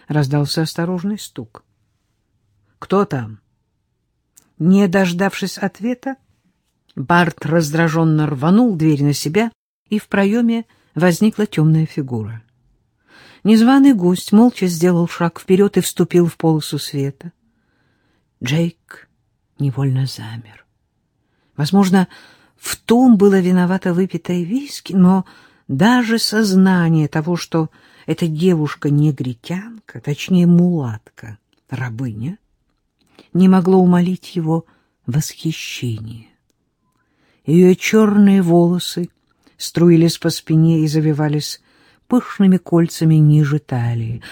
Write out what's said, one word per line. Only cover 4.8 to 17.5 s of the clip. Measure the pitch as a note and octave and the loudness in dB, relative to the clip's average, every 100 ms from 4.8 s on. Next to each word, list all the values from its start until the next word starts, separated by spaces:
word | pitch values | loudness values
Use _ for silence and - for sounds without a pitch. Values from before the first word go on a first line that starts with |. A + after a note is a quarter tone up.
| G3+ | 2
дождавшись | G3 F#3 F3 G3 - F#3+ - | 0 -2 -2 -4 -6 -10 -8
ответа, | G3 - A3+ B3 C4+ C4 _ _ _ _ _ _ _ - | -10 -6 -8 -8 -8 -12 _ _ _ _ _ _ _ -12
Барт | C3 F3 F3 - C#3+ | 0 2 2 -2 -2
раздраженно | E3+ D3+ D#3+ E3 D#3+ D#3+ D#3 D3+ | -2 0 0 0 0 0 0 -2
рванул | C#3+ D#3 G3+ B3 F3 | -2 2 2 2 0
дверь | D#3 C#3+ | 0 2
на | C#3+ | 0
себя, | C#3 D#3 F#3 A3+ _ _ _ - | -2 -2 -2 -4 _ _ _ -6
и | G#3 | -6
в | - | -4
проеме | G3 G3 A3+ A#3 A#3 A3+ _ _ D3+ | -2 0 0 0 -2 -6 _ _ 0
возникла | F3+ E3 G#3+ - G#3 | 0 2 0 0 -4
темная | - D#3 D#3+ D#3+ | 0 2 2 0
фигура. | - C3 A#2 G#2+ A2+ _ _ _ _ _ _ _ _ - _ | -6 -8 -8 -8 -14 _ _ _ _ _ _ _ _ -20 _
Незваный | G3 A3 A#3 C4+ C#4 | 2 4 6 6 6
гость | A3+ F3 F3+ - | 4 2 0 2
молча | G#3 A#3+ - F#3 | 4 4 2 -4
сделал | E3 F3+ E3+ E3+ | 0 0 2 -2
шаг | - E3+ - | -2 -6 -6
вперед | - F#3 G3+ F#3+ | 0 2 2 0
и | |
вступил | E3+ - E3+ F3 E3+ | -2 -2 0 2 0
в | - | 0
полосу | E3 D#3 - D3 | -2 -2 -4 -8
света. | - C#3+ C#3 - E3+ _ _ | -8 -6 -6 -8 -18 _ _